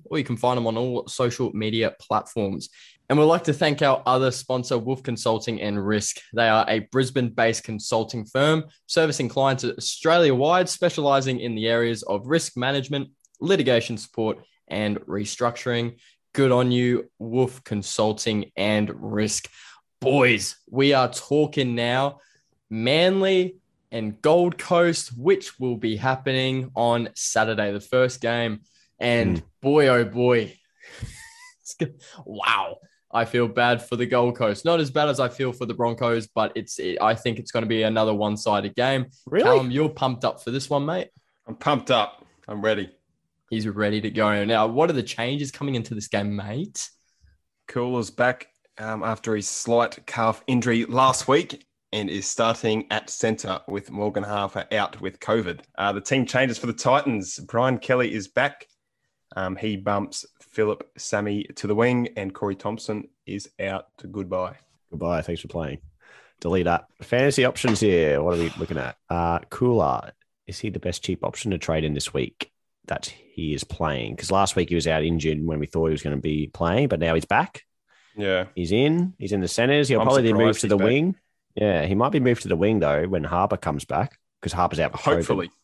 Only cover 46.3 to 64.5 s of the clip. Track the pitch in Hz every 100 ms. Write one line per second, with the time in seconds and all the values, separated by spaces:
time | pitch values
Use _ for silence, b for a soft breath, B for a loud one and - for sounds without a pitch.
46.3 | 101 98 120 208 - - _ _ _ _
47.3 | _ _ _ - 127 123 123 104 - 123
48.3 | 123 - _ _ - 110 110 110 110 -
49.3 | 107 98 - 117 117 113 - - 120 113
50.3 | 110 - 123 117 117 - 120 131 127 -
51.3 | 143 - - _ _ _ 107 98 95 -
52.3 | - 113 113 113 110 - 107 - - -
53.3 | 107 104 92 - 98 - 98 104 101 101
54.3 | 104 98 98 - 107 101 - 95 - -
55.3 | 113 87 69 - - 101 98 - 135 117
56.3 | 127 131 113 120 113 123 139 143 110 90
57.3 | - - 117 131 120 - 127 123 107 95
58.3 | - 139 - - _ _ _ _ _ _
59.3 | 95 92 95 110 101 98 101 - - -
60.3 | _ _ - 107 101 - - - 104 104
61.3 | 104 - - 104 107 120 123 120 - 98
62.3 | 95 101 95 - 113 - 104 - _ -
63.3 | 101 - - 98 95 - _ 92 98 92
64.3 | 92 90